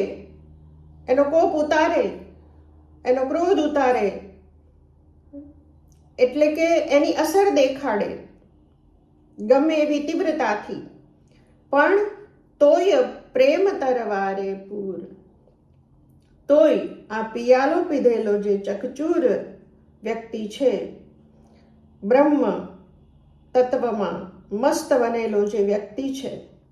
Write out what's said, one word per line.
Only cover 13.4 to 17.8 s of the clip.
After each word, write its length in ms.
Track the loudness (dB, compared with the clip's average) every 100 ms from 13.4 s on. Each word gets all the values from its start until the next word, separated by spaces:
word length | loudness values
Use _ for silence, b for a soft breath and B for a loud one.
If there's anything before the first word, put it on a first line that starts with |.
| 0 2 0 0
તરવારે 760 | -2 -2 -2 -4 -4 -6 -8
પૂર. 520 | -10 -12 -12 -10 -10 -14 -20 _ _ _ _ _ _ _ _ _ _ _ _ 2
તોય 320 | 6 6 4 -4 -14 -10
આ 120 | -8
પિયાલો 600 | -8 -4 4 4 4 0